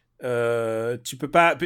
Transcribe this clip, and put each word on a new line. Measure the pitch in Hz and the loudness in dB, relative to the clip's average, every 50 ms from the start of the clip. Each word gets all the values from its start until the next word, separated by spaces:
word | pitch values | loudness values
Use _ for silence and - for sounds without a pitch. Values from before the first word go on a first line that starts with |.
| _ _ _ - - | _ _ _ -10 -6
Euh, | 127 120 120 117 117 117 117 113 113 113 113 113 120 123 120 | -2 -2 0 0 0 0 0 -2 -2 -2 -2 -4 -4 -6 -6
tu | - - 135 | -8 -12 -10
peux | 127 151 135 | -8 -6 2
pas, | - 170 170 170 147 127 175 | 4 4 6 4 4 0 -4